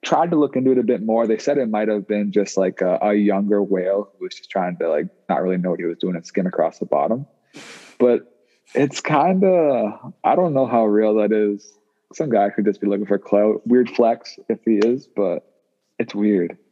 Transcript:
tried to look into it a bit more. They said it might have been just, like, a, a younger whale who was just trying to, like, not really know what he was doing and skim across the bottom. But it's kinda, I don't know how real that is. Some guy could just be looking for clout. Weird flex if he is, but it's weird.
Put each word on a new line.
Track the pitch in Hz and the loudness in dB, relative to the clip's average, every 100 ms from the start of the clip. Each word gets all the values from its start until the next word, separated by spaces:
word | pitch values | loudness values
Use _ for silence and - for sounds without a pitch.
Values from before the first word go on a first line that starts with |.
tried | - 151 170 | 0 0 2
to | 165 | 2
look | 143 131 | 0 0
into | 131 | 2
it | 127 | 2
a | |
bit | 120 120 | 2 -2
more. | 110 113 113 | 0 0 0
They | 110 | -2
said | - 143 | -2 -2
it | 120 | -2
might | 107 107 | -2 -2
have | 107 92 | -2 -2
been | 104 104 | -4 -2
just, | 101 98 - | -2 -2 -2
like, | 95 - | -2 -2
a, | 92 90 | -2 0
a | 107 | 0
younger | 104 104 98 101 104 | 0 0 0 0 -2
whale | 98 95 92 98 104 _ | 0 -2 0 -2 -4 _
who | |
was | 92 | -14
just | - - | -14 -8
trying | 98 90 87 | -6 -4 -4
to, | 85 | -2
like, | 76 87 _ _ | -2 -4 _ _
not | 85 | -2
really | 92 92 | 0 -2
know | 90 | -2
what | 80 | -4
he | 85 | -4
was | 85 | -4
doing | 90 87 | -6 -6
and | - | -6
skim | - 92 | -4 -4
across | 90 80 - | -2 -2 -4
the | - | -4
bottom. | 73 73 120 143 _ _ - - - - _ | -2 0 -2 -6 _ _ -20 -20 -20 -20 _
But | 123 120 - _ _ _ _ | 2 2 -2 _ _ _ _
it's | - 143 - | -2 -2 -2
kinda, | - 151 160 190 190 180 151 127 107 - - - | -2 2 2 2 2 4 2 2 -2 -6 -18 -4
I | - | 0
don't | 139 180 | 2 2
know | 135 127 | 0 2
how | 117 110 | 2 2
real | 104 107 107 | 4 2 2
that | 104 | 2
is. | 107 104 101 - _ _ _ _ | 2 0 -2 -10 _ _ _ _
Some | - 160 | -6 0
guy | 113 101 | 2 2
could | - | 2
just | 104 95 | -2 0
be | 101 | -2
looking | 101 101 | -2 -2
for | 101 | -4
clout. | - 101 107 107 - | 0 2 2 0 2
Weird | 123 117 | 2 2
flex | - 113 117 - - - | 2 2 2 -6 -20 -8
if | 113 | -4
he | - 107 | 0 2
is, | 110 127 135 | 2 0 -6
but | - 95 87 _ _ _ _ _ _ | -4 -2 -2 _ _ _ _ _ _
it's | - | -8
weird. | 101 104 101 85 - _ | -2 2 2 0 -6 _